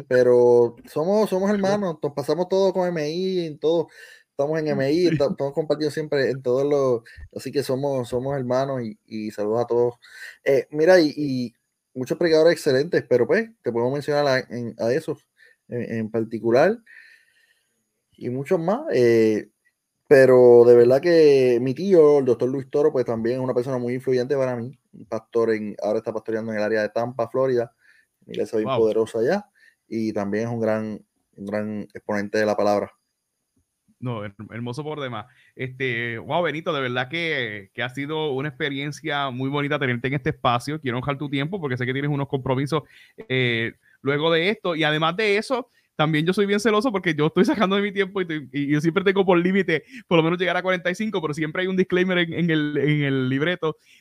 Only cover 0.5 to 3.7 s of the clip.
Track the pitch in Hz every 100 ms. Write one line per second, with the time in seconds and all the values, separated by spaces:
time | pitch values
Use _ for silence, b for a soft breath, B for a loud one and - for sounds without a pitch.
0.5 | 120 120 117 - 151 165 208 202 185 196
1.5 | 208 190 208 190 156 147 135 139 156 180
2.5 | 190 196 185 180 170 147 165 190 185 165
3.5 | 143 151